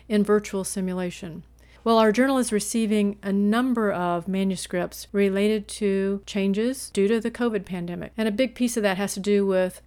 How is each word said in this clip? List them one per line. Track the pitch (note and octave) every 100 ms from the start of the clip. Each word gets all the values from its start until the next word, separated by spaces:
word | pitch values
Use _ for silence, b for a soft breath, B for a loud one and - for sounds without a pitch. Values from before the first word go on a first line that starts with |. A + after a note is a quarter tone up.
| -
in | G#3
Virtual | G#3 G#3 G#3 G3
Simulation." | F#3 G3+ F#3 F#3 F3+ - E3+ E3+ - _ b b
Well, | A3+ A3+
our | A3
journal | G#3+ C4+ C4
is | A3
receiving | G#3 - A#3 G#3+ G#3+ G3+ G3+
a | G3
number | G3 G3+ A#3 C4 A#3 G#3
of | F3 F3 F3 F#3+
manuscripts | F#3+ G3 F3+ - F3+ F3 - -
related | G3+ G3 F#3+ G#3 G#3+ G#3
to | - G3+ G3 G3 G3+
changes | - G3+ G3 G3 A#3 C4+ -
due | G3 G3+
to | A#3
the | A#3
covid | A#3 A#3+ G#3 F#3
pandemic. | F3+ F3 F3 - -
And | A3
a |
big | G#3 C4
piece | - B3 A#3
of |
that | G3+ F#3
has | G3
to | G3+
do | G3+ G3+ G3
with | F#3 F#3 -